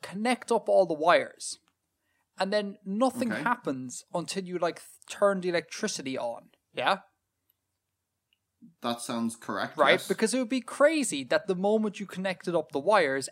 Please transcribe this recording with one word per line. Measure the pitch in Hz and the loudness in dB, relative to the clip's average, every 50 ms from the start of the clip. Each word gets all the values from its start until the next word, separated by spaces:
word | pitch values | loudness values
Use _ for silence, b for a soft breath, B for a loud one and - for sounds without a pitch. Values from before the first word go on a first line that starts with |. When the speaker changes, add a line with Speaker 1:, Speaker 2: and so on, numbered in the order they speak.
Speaker 1:
connect | - - 175 196 214 247 247 - - - | -16 -12 -8 -4 0 0 0 -2 0 0
up | 233 220 226 - | 0 0 2 4
all | 202 196 190 | 4 4 4
the | 165 165 | 4 2
wires. | 147 151 175 165 139 127 - - - - - - - _ _ _ _ _ _ _ _ _ _ _ _ _ _ _ - | 0 4 6 6 6 4 0 -10 -14 -12 -12 -14 -14 _ _ _ _ _ _ _ _ _ _ _ _ _ _ _ -6
And | 190 196 | -4 0
then | 208 208 208 202 196 - - | 0 -2 -2 -2 -10 -14 -10
nothing | 190 196 214 254 254 247 247 262 233 | -6 -2 0 0 0 2 0 -4 -2
Speaker 2:
Okay. | 214 226 147 | -2 -2 0
Speaker 1:
happens | 240 247 - - 160 139 131 127 123 - - - _ - | 0 -2 -2 -2 -6 -6 -6 -8 -12 -12 -14 -16 _ -6
until | 175 165 - - 196 190 | -6 -6 -4 -6 -8 -6
you, | 175 180 175 | -6 -4 -2
like, | 175 165 160 - | -2 -2 -4 -6
th-, | - - - - - - - - | -14 -20 -20 -20 -16 -12 -2 2
turn | 202 202 196 185 | 4 4 4 2
the | 180 180 | 0 0
electricity | 170 170 160 - - - - 202 - - 135 135 131 120 | -2 -2 -2 -4 -8 -6 -4 -4 -4 -4 -6 -6 -4 -4
on. | 123 120 117 101 - _ _ _ _ _ - | -4 -6 -6 -8 -14 _ _ _ _ _ -6
Yeah? | - 123 143 - 92 - _ _ _ _ _ _ _ _ _ _ _ _ _ _ _ _ _ _ _ _ _ _ _ _ _ _ _ _ _ _ _ - - _ _ | 0 2 2 2 0 -2 _ _ _ _ _ _ _ _ _ _ _ _ _ _ _ _ _ _ _ _ _ _ _ _ _ _ _ _ _ _ _ -20 -20 _ _
Speaker 2:
That | - 120 117 - | -4 -4 -4 -4
sounds | - - 123 117 117 113 113 | -4 -6 -4 -2 -2 -4 -4
correct, | - - - 107 95 107 - - - | -6 -10 -8 -6 -4 -4 -4 2 4
Speaker 1:
Right? | 143 139 | 6 6
Speaker 2:
yes. | 170 185 - - | 6 4 2 -2
Speaker 1:
Because | 190 - 220 214 233 | -2 0 0 0 0
it | 262 | 0
would | 254 214 | -2 -2
be | 262 262 | -2 -4
crazy | 233 - - - 277 302 330 311 262 - 160 139 131 | -4 -6 0 4 4 6 6 4 -2 -2 -4 -6 -4
that | - 165 151 - - | 0 0 0 0 0
the | 190 | -2
moment | 180 190 202 214 220 214 208 202 - | 0 2 2 2 2 0 -2 -4 -8
you | 202 | -12
connected | 180 - 185 190 196 180 - - 185 170 | -12 -10 -6 -4 -6 -6 -4 -4 -2 -2
up | 170 156 - | -2 -2 -2
the | - 143 | -4 -4
wires, | 135 185 214 202 165 135 135 139 135 - | 0 4 4 4 4 4 0 -2 -4 -6